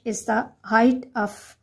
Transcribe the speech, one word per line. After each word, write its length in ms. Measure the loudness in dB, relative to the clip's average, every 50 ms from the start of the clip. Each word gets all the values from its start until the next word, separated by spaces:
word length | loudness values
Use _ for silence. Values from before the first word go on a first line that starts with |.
| -8
is 200 | -8 -6 -6 -4
the 240 | -2 -2 -2 -2 -4 -10 _ -6
height 440 | 0 2 4 4 4 4 2 -2 -8 -6
of 420 | -4 -4 -4 -6 -10 -20 -20 -20 _